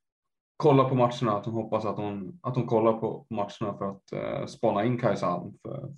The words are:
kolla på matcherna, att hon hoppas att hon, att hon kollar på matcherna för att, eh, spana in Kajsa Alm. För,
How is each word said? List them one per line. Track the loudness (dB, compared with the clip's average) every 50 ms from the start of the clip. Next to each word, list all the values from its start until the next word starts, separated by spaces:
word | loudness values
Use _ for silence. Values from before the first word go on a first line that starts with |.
| _ _ _ _ _ _ _ _ _ _ _
kolla | _ 4 6 6 6 6 4
på | 4
matcherna, | 4 4 2 2 0 0 0 0
att | 0 -2
hon | -4 -4
hoppas | -4 -4 -2 -2 -2 -2
att | -2 -4
hon, | -4 -4 -6 -6 -8 -8 -12 -14 -10 -8
att | -4 -2
hon | -2 0
kollar | 2 2 4 6 4 4
på | 2 0 -4 -6 -8 -10 _
matcherna | -6 -6 -6 -6 -6 -6 -6 -6 -6 -6
för | -6 -8
att, | -8 -10 _ _ -8
eh, | -6 -6 -4 -4 -6 -6
spana | -8 -6 -2 0 2 2 2 2
in | 0 0 0
Kajsa | 0 0 0 0 0
Alm. | -2 -2 -2 -4 -8 -14 -14 -14
För, | -12 -12 -10 -12 -12 -12